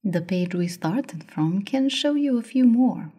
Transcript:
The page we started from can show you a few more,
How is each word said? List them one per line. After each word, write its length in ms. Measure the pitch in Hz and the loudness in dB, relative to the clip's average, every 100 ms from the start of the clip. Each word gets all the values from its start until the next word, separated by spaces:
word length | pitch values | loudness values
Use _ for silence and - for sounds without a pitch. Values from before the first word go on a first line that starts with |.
The 160 | 208 170 | -2 -4
page 340 | 170 180 175 | -2 -2 0
we 140 | 175 175 | -2 -4
started 600 | 175 160 220 302 160 - | -4 -4 -4 -6 -12 -12
from 340 | - 156 185 | -2 -2 -2
can 260 | 202 269 269 | -2 -2 -2
show 260 | - 294 | 0 0
you 240 | 294 285 247 | 0 0 0
a 40 | |
few 220 | 226 254 | 0 4
more, 460 | 254 233 254 170 160 | 4 6 2 0 -12